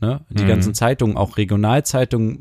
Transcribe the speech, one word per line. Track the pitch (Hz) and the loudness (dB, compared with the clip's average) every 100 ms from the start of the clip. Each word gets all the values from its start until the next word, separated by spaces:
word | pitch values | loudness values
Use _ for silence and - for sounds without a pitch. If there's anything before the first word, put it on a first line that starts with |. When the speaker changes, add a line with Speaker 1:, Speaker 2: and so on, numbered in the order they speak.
Speaker 1:
ne? | 107 143 - | -4 -4 -6
Die | 104 | 0
Speaker 2:
Mhm. | 98 | 2
Speaker 1:
ganzen | 101 98 | 2 0
Zeitungen, | 107 120 123 113 104 | 0 0 0 0 0
auch | 98 - | -2 -2
Regionalzeitungen | 101 104 107 135 - 131 123 117 110 - | 0 2 2 2 0 -2 0 0 -2 -4